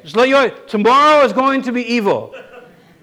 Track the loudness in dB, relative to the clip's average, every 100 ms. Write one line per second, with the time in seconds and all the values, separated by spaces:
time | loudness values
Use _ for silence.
0 | -8 -2 2 2 0 -4 -8 -2 2 4
1 | 4 4 2 0 -2 -2 -4 -6 -4 -2
2 | -2 -4 -6 -16 -20 -20 -20 _ _ _